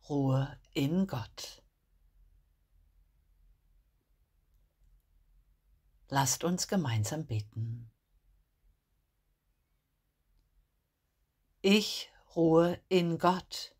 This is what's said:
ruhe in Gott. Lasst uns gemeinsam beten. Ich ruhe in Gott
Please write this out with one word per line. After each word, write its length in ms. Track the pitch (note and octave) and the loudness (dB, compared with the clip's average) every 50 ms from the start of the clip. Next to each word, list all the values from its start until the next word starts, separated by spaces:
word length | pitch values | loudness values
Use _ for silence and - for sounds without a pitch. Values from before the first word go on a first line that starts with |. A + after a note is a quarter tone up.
| _ - | _ -4
ruhe 480 | D3+ C#3+ C#3 C3+ C3 C3 C3+ C#3 - - _ _ - | -2 0 0 2 2 0 0 -4 -8 -16 _ _ -4
in 320 | - C#3 C#3 D#3+ F3+ G3 F#3+ | -2 -2 0 2 0 0 0
Gott. 560 | - B2 A2 - - - - - - - _ _ _ _ _ _ _ _ _ _ _ _ - _ _ _ _ _ _ _ _ _ _ _ _ _ _ _ _ _ _ _ _ _ _ _ _ - - _ _ _ _ _ _ _ _ _ _ _ _ _ _ _ _ _ _ _ _ _ _ _ _ _ _ - _ _ _ _ _ _ _ _ _ _ _ _ _ _ _ _ _ _ _ _ _ _ _ - | -2 -8 -8 -10 -14 -16 -16 -16 -18 -20 _ _ _ _ _ _ _ _ _ _ _ _ -20 _ _ _ _ _ _ _ _ _ _ _ _ _ _ _ _ _ _ _ _ _ _ _ _ -20 -20 _ _ _ _ _ _ _ _ _ _ _ _ _ _ _ _ _ _ _ _ _ _ _ _ _ _ -20 _ _ _ _ _ _ _ _ _ _ _ _ _ _ _ _ _ _ _ _ _ _ _ -4
Lasst 340 | C3+ C#3 C3+ C#3 - - - | -2 -2 0 0 -2 -2 -2
uns 240 | E3 F3+ F3+ - - | -4 -2 -2 -4 -2
gemeinsam 580 | - G3 E3 C3 A2+ A2 G#2 G#2 - D3+ D3+ | -2 -2 0 0 0 -2 -2 -2 -4 -8 -8
beten. 680 | C3+ B2+ G#2+ G#2 - - A2+ A2 A2+ A#2 A#2+ A#2 A2+ _ _ _ _ _ _ _ _ _ _ _ _ _ _ _ _ _ _ _ _ _ _ _ _ _ _ _ _ _ _ _ _ _ _ _ _ _ _ _ _ _ _ _ _ _ _ _ _ _ _ _ _ _ _ _ _ _ _ _ _ _ _ _ _ _ _ _ _ _ _ _ _ _ _ _ | -6 -6 -6 -6 -8 -10 -8 -8 -8 -8 -10 -14 -18 _ _ _ _ _ _ _ _ _ _ _ _ _ _ _ _ _ _ _ _ _ _ _ _ _ _ _ _ _ _ _ _ _ _ _ _ _ _ _ _ _ _ _ _ _ _ _ _ _ _ _ _ _ _ _ _ _ _ _ _ _ _ _ _ _ _ _ _ _ _ _ _ _ _ _
Ich 480 | F#3+ G3 G#3+ G#3 - - - - - _ - _ _ - | 4 4 4 4 2 -6 -10 -12 -14 _ -20 _ _ -2
ruhe 440 | - E3 E3 D#3+ E3 E3+ F3 F3 - _ _ | 2 2 6 6 6 6 4 2 -4 _ _
in 300 | F#3 F#3 F3 E3+ E3 D#3+ | 2 2 2 2 -2 2
Gott 580 | - F3+ F#3 F#3 - - - - - - _ _ | 2 2 2 2 -4 -12 -14 -14 -14 -16 _ _